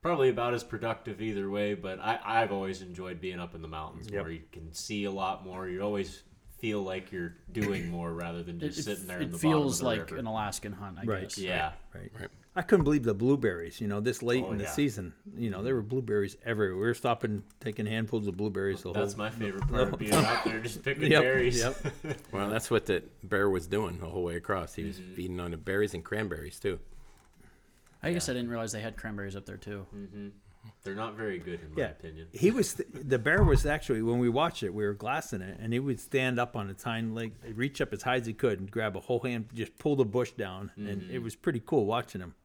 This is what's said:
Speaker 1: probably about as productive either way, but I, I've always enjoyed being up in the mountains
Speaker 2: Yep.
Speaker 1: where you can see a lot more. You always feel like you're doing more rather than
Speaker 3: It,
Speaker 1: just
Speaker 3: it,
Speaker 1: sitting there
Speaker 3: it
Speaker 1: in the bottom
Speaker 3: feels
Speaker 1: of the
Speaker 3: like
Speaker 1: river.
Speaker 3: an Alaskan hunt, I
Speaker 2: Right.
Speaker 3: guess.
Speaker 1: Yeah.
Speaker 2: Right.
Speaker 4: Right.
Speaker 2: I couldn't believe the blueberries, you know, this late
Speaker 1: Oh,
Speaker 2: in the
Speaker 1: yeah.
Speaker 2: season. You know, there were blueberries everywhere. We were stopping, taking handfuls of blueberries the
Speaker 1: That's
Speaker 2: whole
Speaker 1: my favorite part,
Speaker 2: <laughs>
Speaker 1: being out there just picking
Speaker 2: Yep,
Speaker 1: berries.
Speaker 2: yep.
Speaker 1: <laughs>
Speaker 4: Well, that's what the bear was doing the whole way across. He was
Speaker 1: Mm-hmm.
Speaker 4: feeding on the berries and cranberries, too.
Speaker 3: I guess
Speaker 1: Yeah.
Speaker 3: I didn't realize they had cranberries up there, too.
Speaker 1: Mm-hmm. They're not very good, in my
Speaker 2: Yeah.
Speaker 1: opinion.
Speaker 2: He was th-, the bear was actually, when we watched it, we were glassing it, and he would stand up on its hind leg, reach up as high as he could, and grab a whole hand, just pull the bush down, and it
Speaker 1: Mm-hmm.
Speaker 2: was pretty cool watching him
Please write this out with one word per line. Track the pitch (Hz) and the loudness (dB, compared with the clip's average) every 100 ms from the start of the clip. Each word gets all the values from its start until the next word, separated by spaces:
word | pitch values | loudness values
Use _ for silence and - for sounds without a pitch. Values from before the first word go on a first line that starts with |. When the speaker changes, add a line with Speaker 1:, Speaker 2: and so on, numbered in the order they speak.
Speaker 1:
probably | - 165 131 | 0 6 6
about | 117 120 | 6 2
as | 120 | 0
productive | - 117 113 110 - 98 | -2 -4 -2 -2 -6 -6
either | 110 101 98 | -2 -2 0
way, | 101 104 | 0 0
but | 101 95 92 | 0 -4 -4
I, | 104 - | -2 -2
I've | 101 113 110 | 2 2 4
always | 98 95 92 | 2 -2 -4
enjoyed | 92 90 92 87 | -8 -10 -8 -6
being | 92 90 | -6 -6
up | 85 | -8
in | 82 | -8
the | 80 | -10
mountains | 80 78 78 107 | -8 -8 -10 -6
Speaker 2:
Yep. | 101 | -4
Speaker 1:
where | 82 | -4
you | 82 78 | -8 -12
can | - 80 | -16 -14
see | 80 - 104 | -12 -6 -4
a | 101 | -2
lot | 98 95 95 | -2 -2 -2
more. | 95 92 92 | -6 -8 -6
You | 90 | -2
always | 104 101 92 - - - - - | -2 0 -2 -6 -20 -20 -20 -6
feel | 113 104 | -2 -2
like | 95 92 92 | -2 -4 -6
you're | 92 87 - - | -6 -6 -8 -8
doing | 98 101 95 85 | -2 0 0 -2
more | 87 85 | -4 -4
rather | 85 85 85 | -4 -4 -6
than | 85 85 | -8 -6
Speaker 3:
It, | - | -4
Speaker 1:
just | - | -4
Speaker 3:
it, | |
Speaker 1:
sitting | 127 101 92 | -4 -4 -6
there | 90 | -4
Speaker 3:
it | |
Speaker 1:
in | 151 | -4
the | 85 | 2
bottom | 156 | 6
Speaker 3:
feels | 156 139 120 | 6 6 2
Speaker 1:
of | |
the | 127 | 2
Speaker 3:
like | 110 - | 0 -2
Speaker 1:
river. | - | -6
Speaker 3:
an | 117 | -4
Alaskan | 110 104 - 107 | -2 -2 -4 -8
hunt, | 95 101 92 | -10 -10 -6
I | |
Speaker 2:
Right. | 113 101 | -2 -2
Speaker 3:
guess. | 92 - | -4 -6
Speaker 1:
Yeah. | 95 87 78 - - | -2 0 -2 -4 -14
Speaker 2:
Right. | - 90 113 | -14 -14 -12
Speaker 4:
Right. | - - _ - | -12 -14 _ -6
Speaker 2:
I | |
couldn't | 170 196 | 6 6
believe | 143 151 | 8 4
the | 117 | 4
blueberries, | 98 120 143 117 87 85 - | 2 4 4 4 0 -6 -6
you | 104 | -2
know, | 101 | 0
this | 110 - | 0 0
late | 120 123 123 | 2 2 2
Speaker 1:
Oh, | |
Speaker 2:
in | 110 | -2
the | |
Speaker 1:
yeah. | 101 | -2
Speaker 2:
season. | - 147 104 92 - - 101 | 2 2 2 -8 -10 -16 -4
You | 117 | -4
know, | 95 | -2
there | 113 | 0
were | 131 | 0
blueberries | 107 127 117 104 98 - | 0 -2 2 2 2 -2
everywhere. | 120 110 101 92 | -4 2 2 4
We | 110 | 2
were | |
stopping, | 117 127 117 117 104 - - | 2 2 2 2 -2 -6 -10
taking | - 104 | -8 -4
handfuls | 107 110 113 113 104 | -2 0 0 0 0
of | 90 | 0
blueberries | 107 98 98 90 | -2 0 0 -2
the | 92 | -2
Speaker 1:
That's | 101 101 | 0 0
Speaker 2:
whole | 101 | -2
Speaker 1:
my | 107 | -6
favorite | 110 104 98 - | -2 -4 0 0
part, | - 127 - | 4 2 2
Speaker 2:
<laughs> | |
Speaker 1:
being | - | 4
out | - 147 120 | 6 6 4
there | 113 110 | 0 -2
just | 113 - | -4 -4
picking | - 139 151 | -2 2 6
Speaker 2:
Yep, | 151 | 8
Speaker 1:
berries. | 127 131 123 123 | 8 6 6 4
Speaker 2:
yep. | 117 139 143 - 156 | 2 0 -4 -4 -6
Speaker 1:
<laughs> | 143 - | -6 -4
Speaker 4:
Well, | 98 101 | -2 0
that's | 110 - | 0 4
what | 113 - | 2 4
the | 90 - - | 0 0 -16
bear | 95 101 101 | -2 2 4
was | 92 82 | 4 2
doing | 101 98 87 | 0 0 -4
the | 85 | -6
whole | 90 | -2
way | 87 85 | -2 -2
across. | - 98 82 - | 0 -2 -2 -6
He | |
was | 82 95 | -6 -6
Speaker 1:
Mm-hmm. | 92 | -10
Speaker 4:
feeding | 92 90 90 | -6 -4 -4
on | 87 | -4
the | 82 | -6
berries | - 98 104 | -2 2 2
and | 90 | 0
cranberries, | - 107 107 80 78 - | -4 -4 -2 -4 -8 -6
too. | 104 87 - - - - - _ - _ _ _ _ - | -4 -4 -8 -16 -18 -20 -20 _ -20 _ _ _ _ -8
Speaker 3:
I | 147 | -2
guess | 175 - | -2 0
Speaker 1:
Yeah. | |
Speaker 3:
I | 123 | -2
didn't | 120 | -2
realize | 117 113 | -2 -4
they | 107 | -4
had | 110 - | -6 -6
cranberries | 113 104 98 98 | -8 -6 -6 -8
up | 95 | -10
there, | 98 | -12
too. | - 101 95 | -8 -10 -10
Speaker 1:
Mm-hmm. | 101 101 101 101 101 - - 113 - | -12 -12 -12 -12 -14 -20 -20 -20 -14
They're | 101 | -10
not | 98 113 | -6 -6
very | 107 110 92 | -4 -4 -4
good, | 82 85 | -6 -8
in | 78 | -8
my | 78 | -4
Speaker 2:
Yeah. | 117 | -4
Speaker 1:
opinion. | - 82 78 82 | -4 -14 -14 -14
Speaker 2:
He | - 170 | 4 4
was | 240 208 | 4 0
th-, | - - | 0 -8
the | - 139 127 | -8 0 2
bear | 113 180 | 4 6
was | 214 135 147 | 8 8 6
actually, | 151 - 117 | 0 0 2
when | 113 120 | 4 4
we | 123 | 4
watched | 120 165 - | 4 2 0
it, | 104 | -4
we | 98 | 0
were | 104 | -2
glassing | 104 - 143 - 101 | -2 -2 -4 -4 -6
it, | 92 - | -6 -8
and | 113 | -2
he | 117 | 0
would | 139 120 | 0 -2
stand | - 135 131 123 | 0 2 2 2
up | 120 - | 0 -2
on | 98 | -6
its | 98 | -6
hind | - 113 113 | -4 -2 -2
leg, | 110 113 104 120 | -2 -6 -8 -10
reach | 110 131 139 | -2 -2 0
up | 143 | -2
as | 98 | -2
high | - 127 | 0 0
as | 113 | 0
he | |
could, | 110 127 98 | 2 2 2
and | 95 | -2
grab | 113 107 95 | -2 -2 -2
a | |
whole | - 120 | -2 0
hand, | 127 120 113 | 0 -2 -4
just | 113 110 - | -6 -8 -2
pull | 151 143 | 2 4
the | |
bush | 120 117 123 | 4 4 0
down, | - 98 92 98 - | -2 -6 -6 -10 -8
and | 104 | -6
it | 101 | -6
Speaker 1:
Mm-hmm. | 92 127 | -6 -6
Speaker 2:
was | 113 - | -6 -2
pretty | - 131 | -2 -2
cool | - 151 101 | 2 4 4
watching | 113 - 95 | 2 -2 -8
him | 87 - | -10 -14